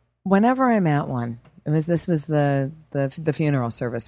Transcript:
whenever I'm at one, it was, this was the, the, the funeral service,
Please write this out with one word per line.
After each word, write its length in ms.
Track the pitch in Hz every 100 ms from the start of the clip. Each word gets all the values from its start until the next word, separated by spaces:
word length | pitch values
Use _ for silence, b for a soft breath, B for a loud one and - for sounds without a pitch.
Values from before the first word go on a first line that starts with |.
| _ _
whenever 400 | 190 196 226 254 254
I'm 160 | 220 170
at 220 | 147 156
one, 300 | 127 120 117 - _ -
it 40 |
was, 160 | 156 156
this 220 | 165 -
was 180 | 160 143
the, 440 | 151 143 139 135 - -
the, 220 | 143 135 156
the 120 | 160
funeral 380 | 143 151 139 117
service, 360 | - 123 117